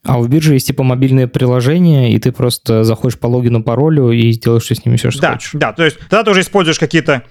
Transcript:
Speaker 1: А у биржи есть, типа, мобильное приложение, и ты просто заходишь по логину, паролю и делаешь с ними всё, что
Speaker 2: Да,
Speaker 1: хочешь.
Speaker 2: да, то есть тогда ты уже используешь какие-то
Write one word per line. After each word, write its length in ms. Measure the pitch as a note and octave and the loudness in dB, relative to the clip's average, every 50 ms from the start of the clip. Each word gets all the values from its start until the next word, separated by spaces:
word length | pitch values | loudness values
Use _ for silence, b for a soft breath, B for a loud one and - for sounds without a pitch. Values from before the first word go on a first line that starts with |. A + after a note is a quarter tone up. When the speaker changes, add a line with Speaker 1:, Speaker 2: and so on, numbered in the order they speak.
Speaker 1:
А 160 | _ - C3+ A#2+ | _ -2 -2 0
у 80 | A#2 | 0
биржи 280 | A#2+ C3+ D#3+ D3+ D#3 C#3+ | 0 0 2 2 2 2
есть, 120 | C3 - | 2 0
типа, 160 | - C#3 - | -2 -2 -2
мобильное 460 | C3 B2+ B2+ B2+ C3+ C3 C3 C3+ B2+ B2 | 0 0 0 0 2 2 2 2 0 0
приложение, 840 | - - C3 B2 B2 B2+ A#2+ C3 D#3+ F3+ F3+ E3+ D3+ C3+ B2+ A#2 | 0 -2 0 2 2 2 0 0 2 2 2 4 4 4 2 2
и 80 | A2 A2 | 2 0
ты 140 | - B2+ | 0 -2
просто 500 | B2 - B2 B2 - - - - A2+ A2 | -2 0 -2 -2 -4 -4 -2 0 0 2
заходишь 340 | A2 A2+ A2 - - B2 - | 2 2 0 0 -2 -4 -4
по 120 | - - A#2+ | -4 -2 -2
логину, 340 | B2 B2 B2 A#2 A#2 A2+ | 0 -2 0 -2 -2 -2
паролю 480 | A2 A#2+ A#2 B2 D3 D#3+ D#3+ C#3+ C3 A#2 | -2 -2 -2 0 0 2 2 2 2 2
и 220 | A#2 A#2 A2+ A#2 | 2 2 2 0
делаешь 340 | A2+ A2+ - A#2 A#2 A2+ - | 0 0 0 0 0 0 0
с 180 | - A2+ - - | -2 -6 -4 -2
ними 120 | A#2 A#2+ | -2 -2
всё, 160 | A#2+ - A#2+ | 0 0 -2
что 100 | - - | -2 -2
Speaker 2:
Да, 100 | E3+ D3 - | -2 -2 -2
Speaker 1:
хочешь. 160 | - - - | -4 -8 -10
Speaker 2:
да, 200 | - D3 D3 A2+ | -6 -4 -4 -4
то 120 | - - E3 | -2 -2 -2
есть 160 | D3+ - - | -2 -2 -4
тогда 240 | - - F#3+ G#3+ A3 | -4 -2 -2 0 2
ты 80 | A3 | 2
уже 80 | G3 F#3+ | 0 0
используешь 400 | F3 - - G3+ F3 D#3+ - - | 0 0 0 0 0 0 0 -2
какие-то 420 | E3 - - D#3+ C3 D#3 C#3 B2+ - - | -2 0 0 -2 0 0 -2 -2 -4 -12